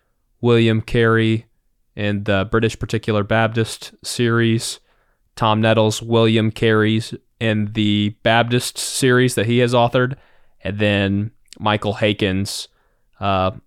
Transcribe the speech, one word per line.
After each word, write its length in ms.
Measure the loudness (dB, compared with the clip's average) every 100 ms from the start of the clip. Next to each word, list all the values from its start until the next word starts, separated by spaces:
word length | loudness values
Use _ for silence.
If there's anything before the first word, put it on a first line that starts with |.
| _ _ _ -4
William 400 | 2 4 4 0
Carey 640 | -2 0 2 2 2 -2 -6 _ _ _ _ -6
in 300 | -4 -4 -2
the 200 | -2 0
British 260 | 0 -2 -4
Particular 460 | -6 -4 -2 -2
Baptist 720 | 0 0 0 0 -4 -6 -16 _
series, 800 | -12 -2 0 2 2 0 -4 -12 _ _ _ _ _ -2
Tom 240 | 0 2
Nettles, 400 | 2 4 2 0
William 500 | -2 2 4 2 0
Carey's 640 | 0 0 2 2 0 -4 -14 _ -6
in 320 | -2 -2 -2
the 380 | -2 0 0 -2 -2
Baptist 540 | 0 2 2 -2 -4 -10
series 580 | -8 0 2 4 2 0
that 100 | 0
he 140 | 2
has 140 | 2
authored, 440 | 2 2 2 -2 -4 _ _ _ _ -10
and 140 | -2
then 520 | 0 2 0 0 -4 _ _ -6
Michael 360 | -2 -2 -2
Haykin's, 760 | -2 -2 0 -2 -2 -4 -8 -14 _ _ _ _ -8
uh, 300 | -4 0 -2 -4